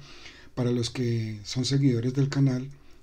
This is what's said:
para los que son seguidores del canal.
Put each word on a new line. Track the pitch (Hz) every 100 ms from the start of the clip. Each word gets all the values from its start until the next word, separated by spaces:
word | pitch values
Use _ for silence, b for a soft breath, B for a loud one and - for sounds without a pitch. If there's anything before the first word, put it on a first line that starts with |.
| B B B B B
para | - 120
los | 120 117
que | - 120 117 110 107
son | 101 131
seguidores | 120 139 139 120 123
del | 131 139
canal. | 139 135 127 135 - b b